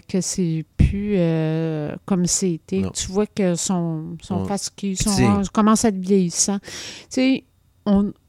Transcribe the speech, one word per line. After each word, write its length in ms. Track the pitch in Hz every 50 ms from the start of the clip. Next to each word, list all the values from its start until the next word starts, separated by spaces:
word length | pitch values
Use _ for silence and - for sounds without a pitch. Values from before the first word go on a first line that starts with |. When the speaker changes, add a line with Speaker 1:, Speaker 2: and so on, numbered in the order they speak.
| -
Speaker 1:
que 140 | - - 185
c'est 420 | 175 - - - 180 165 160 160 156 _ _
plus, 380 | - - - 202 202 202 208 208
euh, 760 | 185 170 165 165 160 160 156 160 160 165 160 160 156 147 147 - - -
comme 200 | - 202 175 180
c'était. 540 | 165 - - 196 185 165 156 _ - 185 190
Speaker 2:
Non. 120 | 196 185
Speaker 1:
Tu 160 | - - - -
vois 140 | 185 202 214
que 300 | 208 - - 196 180 175
son, 600 | 165 - - 196 175 170 165 160 156 156 170 170 156
son 220 | - - 190 190 190
Speaker 2:
Ouais. 40 |
Speaker 1:
fatigué, 460 | 185 202 190 - - - - - 196 190
Speaker 2:
Puis 80 | 185 -
Speaker 1:
son 60 | 220
Speaker 2:
tu 60 | 202
sais 80 | - -
Speaker 1:
âge 240 | 202 202 202 196 180
commence 340 | - 226 208 214 - 202 -
à 60 | 226
être 80 | 196 190
vieillissant. 600 | 185 185 202 196 180 170 - - - - 196 202
Tu 60 | - - - - - - - - - -
sais, 340 | - 262 262 262 269 - - _ _ _ _ _ _ _ -
on, 280 | 208 202 196 208 202 - _ _